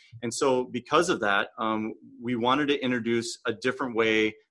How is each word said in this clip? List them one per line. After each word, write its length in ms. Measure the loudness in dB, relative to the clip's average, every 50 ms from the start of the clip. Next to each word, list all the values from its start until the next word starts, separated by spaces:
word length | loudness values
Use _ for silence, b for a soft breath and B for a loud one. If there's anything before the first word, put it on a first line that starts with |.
| b b b -8
And 100 | -6 -6
so 320 | -2 0 2 2 2 2 0
because 460 | -2 -6 -10 -4 2 2 2 4 2
of 100 | 0 0
that, 300 | 0 0 2 0 0 -2 -6 -4
um, 340 | -2 -2 -2 -2 -4 -6 -8 -10 -16 -20 -18 -10
we 120 | -6 -4 -2
wanted 340 | 0 2 2 2 2 2 0
to 140 | 0 0
introduce 560 | 0 -2 -2 -2 0 0 0 0 0 -4 -8 -6 -6
a 60 | -6
different 420 | -6 -2 -2 -4 -2 -2 -4 -2 0
way 400 | 0 2 4 4 4 2 2 0 b b b